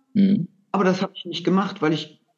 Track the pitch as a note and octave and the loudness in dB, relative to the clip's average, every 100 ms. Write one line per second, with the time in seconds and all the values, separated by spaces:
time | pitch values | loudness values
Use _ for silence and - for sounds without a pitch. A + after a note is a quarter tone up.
0 | _ G#3 G3 G3+ E3 _ _ G3 F#3 F#3 | _ 2 2 2 -2 _ _ 0 0 0
1 | F#3+ - F3+ D#3+ - F#3 G3 - D#3 D#3 | -4 -8 -12 -4 0 2 0 -2 -2 -2
2 | - - _ | -4 -18 _